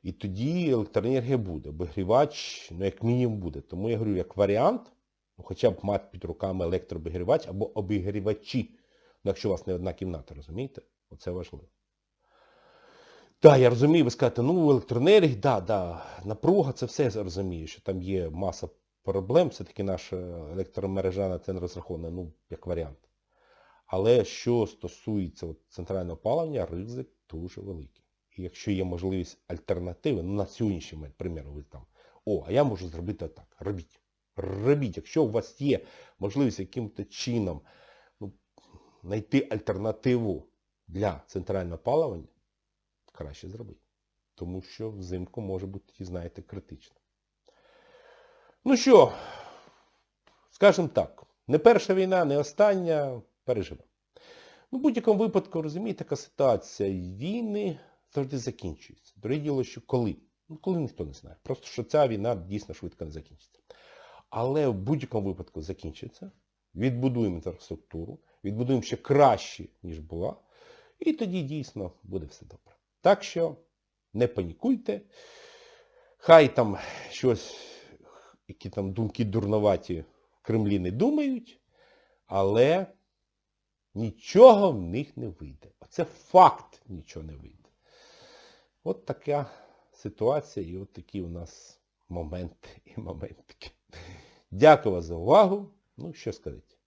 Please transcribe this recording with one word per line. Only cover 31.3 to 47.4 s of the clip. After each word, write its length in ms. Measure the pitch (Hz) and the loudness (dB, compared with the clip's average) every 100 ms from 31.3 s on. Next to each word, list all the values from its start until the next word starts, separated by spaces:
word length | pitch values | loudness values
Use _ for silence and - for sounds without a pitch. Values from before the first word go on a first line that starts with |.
| 80 69 | -8 -12
ви 140 | 73 | -16
там, 220 | 73 65 - _ _ _ - | -18 -20 -20 _ _ _ -4
«О, 180 | 92 - | -4 0
а 40 | |
я 120 | 113 | 0
можу 240 | 143 95 90 | 2 -2 -8
зробити 380 | 82 87 104 80 | -10 -8 -8 -10
отак». 300 | - - _ | -14 -20 _
Робіть. 420 | 95 98 80 _ _ _ _ - | -8 -8 -12 _ _ _ _ -4
Робіть. 600 | 92 95 117 143 123 85 | -4 0 2 2 0 -6
Якщо 260 | - 160 | -4 0
у 80 | 127 | 2
вас 300 | 110 - _ | 0 -4 _
є 180 | 139 123 - - - _ | 0 0 -2 -20 -20 _
можливість 400 | 101 120 143 - | -4 0 0 0
яким-то 440 | 95 131 107 - | -8 -8 -8 -10
чином, 580 | 101 - - 117 95 73 _ _ - _ _ _ | -12 -8 -4 -2 -2 -6 _ _ -20 _ _ _
ну, 140 | 98 - _ _ _ - _ _ | -16 -16 _ _ _ -20 _ _
знайти 440 | 87 107 107 135 - | -6 -6 0 0 0
альтернативу 960 | 107 - 95 110 104 131 123 110 82 - _ _ _ - | -4 -4 -4 -4 -2 0 0 0 -4 -10 _ _ _ -12
для 340 | 87 101 71 _ | -4 -4 -4 _
центрального 480 | 98 87 98 87 82 | -10 -4 -4 -4 -6
опалення, 520 | - 147 156 87 - _ _ _ _ _ _ _ _ - | 0 0 0 -6 -14 _ _ _ _ _ _ _ _ -16
краще 300 | 73 73 87 | -14 -14 -16
зробити. 300 | 107 104 - _ _ _ _ _ _ | -16 -18 -20 _ _ _ _ _ _
Тому 260 | 87 92 | -10 -10
що 300 | - - 110 | -12 -12 -12
взимку 500 | 104 90 90 90 - | -10 -8 -8 -8 -10
може 260 | 101 95 95 | -6 -6 -8
бути, 380 | 95 _ _ 92 | -12 _ _ -10
знаєте, 360 | 90 85 - | -8 -10 -14
критично. 540 | - 101 - - _ _ _ _ _ _ | -14 -16 -14 -20 _ _ _ _ _ _